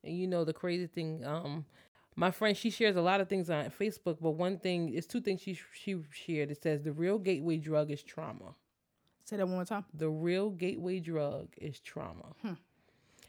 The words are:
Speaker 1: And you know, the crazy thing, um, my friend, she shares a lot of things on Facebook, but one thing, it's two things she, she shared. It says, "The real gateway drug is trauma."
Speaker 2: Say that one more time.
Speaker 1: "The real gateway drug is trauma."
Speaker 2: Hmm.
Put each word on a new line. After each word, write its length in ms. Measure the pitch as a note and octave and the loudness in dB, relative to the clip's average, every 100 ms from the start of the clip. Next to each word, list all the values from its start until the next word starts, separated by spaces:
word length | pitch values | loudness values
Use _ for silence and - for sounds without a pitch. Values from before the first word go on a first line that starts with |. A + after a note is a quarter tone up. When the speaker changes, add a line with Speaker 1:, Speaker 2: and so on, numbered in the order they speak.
Speaker 1:
And 120 | - F3 | -6 -4
you 120 | F#3 | 0
know, 160 | F3 | 0
the 80 | D#3+ | 0
crazy 340 | D#3+ F3+ F3 F3 | -2 -2 -2 -2
thing, 380 | - D#3+ D#3+ | -4 -4 -4
um, 400 | C3 D#3 D#3+ D3+ D3+ - - _ _ | -4 -4 -4 -6 -8 -16 -20 _ _
my 160 | - F3 | 2 2
friend, 260 | F3 G#3+ G3+ | 4 2 4
she 140 | A3+ | 0
shares 240 | - A3 | 4 4
a 80 | F#3 | 6
lot 180 | E3+ G3 | 6 6
of 80 | F#3+ | 4
things 220 | G3 F3 | 0 2
on 140 | D#3 C3+ | 0 0
Facebook, 480 | - G#3 G#3+ - D#3 | 0 -2 0 -2 0
but 100 | E3 | 0
one 260 | D#3 F3+ F#3+ | 2 0 0
thing, 360 | F#3+ F3 E3 | 0 0 0
it's 140 | C3+ E3 | -2 -2
two 120 | B3 | -2
things 200 | A#3+ F#3 | 0 -2
she, 180 | - F3+ - | -2 -8 -10
she 240 | - - F#3 D3+ | -10 -4 -4 -6
shared. 400 | - - D#3 D3 | -14 -4 0 0
It 100 | D3 | 0
says, 200 | E3 D3+ | 0 2
"The 100 | D3+ | 0
real 260 | D3 F3 G#3 | 0 2 2
gateway 380 | F#3+ E3+ E3 D#3+ | 2 2 2 0
drug 340 | D#3 D#3 D3 | 2 2 2
is 120 | D3 | -2
trauma." 520 | - - D#3 - F#2 - _ _ _ _ _ _ | -8 -10 -8 -10 -14 -18 _ _ _ _ _ _
Speaker 2:
Say 120 | - G#3 | -8 0
that 100 | F#3 | 2
one 100 | F#3 | 0
more 80 | |
time. 200 | F3+ G#3 - | -2 -4 -6
Speaker 1:
"The 140 | D3+ D#3 | -2 -2
real 420 | D#3 E3+ F3+ G#3 | 0 2 2 2
gateway 500 | F3+ F3+ - F3+ F#3 | 0 -2 -2 -2 -2
drug 480 | E3 D#3+ C#3+ C#3+ - - | -2 0 0 -2 -8 -10
is 200 | D3+ C3 | -10 -10
trauma." 540 | - - F2+ E2 - - | -12 -10 -8 -10 -16 -10
Speaker 2:
Hmm. 100 | A3 E3+ _ _ _ _ _ _ | -8 -8 _ _ _ _ _ _